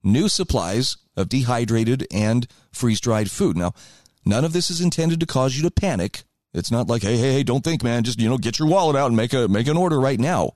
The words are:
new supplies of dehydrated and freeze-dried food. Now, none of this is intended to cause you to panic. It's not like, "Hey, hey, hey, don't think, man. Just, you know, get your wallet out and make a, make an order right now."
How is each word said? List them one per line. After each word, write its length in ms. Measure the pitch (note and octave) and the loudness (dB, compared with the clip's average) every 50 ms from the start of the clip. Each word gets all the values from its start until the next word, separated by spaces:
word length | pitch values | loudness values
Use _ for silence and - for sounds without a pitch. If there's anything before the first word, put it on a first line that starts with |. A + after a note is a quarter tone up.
| - | 2
new 240 | G2 G#2 C3+ G3 G#3 | 4 2 4 2 2
supplies 680 | - - F#3 - - A#2 E2+ F2 G2 A#2 C3 - - _ _ _ _ | 0 -2 -2 0 -2 -2 -2 -2 -2 -2 -2 -2 -6 _ _ _ _
of 120 | - G2 F2+ | -4 -2 0
dehydrated 760 | A#2+ C3+ B2+ A#2 B2 A#2 A#2+ G#2+ A#2 A2+ A2+ A2+ B2+ C3+ - - | 0 0 0 0 0 0 0 0 2 2 2 2 0 0 -2 -4
and 340 | - G2+ G#2+ G#2+ A#2 B2 A#2+ - _ _ _ _ | -2 -2 0 2 2 0 -2 -4 _ _ _ _
freeze-dried 600 | - - B2+ A#2+ A2 - - A#2+ A2+ G#2+ G#2+ G2 | -8 -2 0 0 0 0 0 0 0 0 0 -2
food. 260 | - - G3+ E3 D#2+ | -2 0 0 0 0
Now, 160 | E2+ F2 F2+ - - - - - _ _ _ _ _ _ | 0 -2 -4 -6 -8 -20 -20 -20 _ _ _ _ _ _
none 200 | G#2 G2+ A#2+ D3 | 0 0 2 0
of 80 | E3 | 0
this 180 | D#3+ F3+ E3+ - | 0 -2 -2 -2
is 100 | F3+ E3 | -4 -2
intended 380 | F3 F3 - - D#3+ E3 E3 E3 | -2 0 0 0 0 0 0 -2
to 80 | E3 | -2
cause 300 | - - C3 C3 C3+ B2+ | -2 0 0 0 0 0
you 60 | C#3 | 0
to 100 | D#3 F3 | -2 0
panic. 500 | - - - F#3+ C#3 F#2+ F2 G#2+ - - - _ _ _ _ _ - | 0 0 0 0 0 -2 -2 -4 -6 -10 -18 _ _ _ _ _ -8
It's 160 | E2+ - - | -6 -4 -2
not 160 | A#2 A#2 - | -2 -2 0
like, 160 | - A#2+ A2+ | 0 -2 -2
"Hey, 140 | G2 G2 A#2+ | 0 0 0
hey, 160 | A#2 A#2+ C3+ | 0 0 0
hey, 100 | C3 C#3 | 0 0
don't 220 | C3 A2 A#2+ C#3 - | 0 0 -2 -2 0
think, 180 | E3 E3 C3+ | -2 -2 -2
man. 220 | - A#2+ A#2+ A#2+ A2+ | -2 -2 0 0 -2
Just, 160 | A#2+ A2+ A2 | -4 -2 -2
you 80 | A2+ A2 | 0 0
know, 100 | B2+ C3+ | 0 -2
get 220 | - A#2 G#2 - | -2 -4 -2 0
your 80 | D#3 D#3 | 2 2
wallet 260 | F3 G3 F3+ D#3 C#3+ | 2 4 2 2 2
out 140 | C3+ C#3+ B2+ | 2 2 2
and 80 | A#2 | 2
make 160 | A2 A2+ A#2+ | 0 0 0
a, 160 | C#3 C3 A#2+ G2 | 0 0 2 2
make 180 | G2 G#2 A#2 | 2 2 2
an 100 | C#3+ D3+ | 0 0
order 220 | E3+ F#3 F3 D#3 C#3 | 0 2 2 2 2
right 220 | C3 C3+ C#3 G#2 | 2 2 0 0
now." 320 | B2 D#3 F3+ A2 D#2 - _ | 0 0 0 0 -2 -2 _